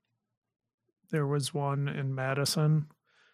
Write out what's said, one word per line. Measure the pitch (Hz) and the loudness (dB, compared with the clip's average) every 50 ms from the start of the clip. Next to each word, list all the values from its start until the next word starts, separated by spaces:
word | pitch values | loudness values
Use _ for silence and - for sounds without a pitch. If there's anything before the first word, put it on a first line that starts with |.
| _ _ _ _ _ _ _ _ _ _ _ _ _ _ _ _ _ _ _ _ _ _ | _ _ _ _ _ _ _ _ _ _ _ _ _ _ _ _ _ _ _ _ _ _
there | 165 156 143 | -2 -2 0
was | 139 147 147 131 - - | 0 0 -2 -2 -2 -4
one | 143 143 139 139 139 143 139 | -4 -2 -2 -2 -2 -2 -2
in | - 143 139 135 135 | -4 -4 -4 -4 -4
Madison, | 131 131 135 135 139 139 - - 160 151 151 156 156 147 - - _ _ _ _ _ _ _ | -2 -2 -2 0 0 0 0 2 2 4 4 4 4 2 -2 -8 _ _ _ _ _ _ _